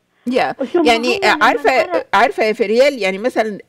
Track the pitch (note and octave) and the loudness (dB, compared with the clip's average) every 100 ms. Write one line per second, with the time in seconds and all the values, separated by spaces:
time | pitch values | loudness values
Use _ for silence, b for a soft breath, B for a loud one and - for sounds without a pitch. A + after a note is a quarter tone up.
0 | _ _ - B3+ C4 - C4 F4 D#4 A3+ | _ _ -4 -2 -2 -4 -4 0 2 2
1 | A#3+ A#3 G#3+ G3 A3+ D4+ G#4 C4 F4+ F4 | 0 0 0 2 2 2 2 0 0 -4
2 | - G3 A#3+ - A3 G#3+ G3+ A3+ C#4+ C4+ | -2 0 2 0 -2 0 0 2 2 2
3 | F#3+ F#3+ A#3 C#4+ A3 G3 | -2 -2 -2 -2 -2 -4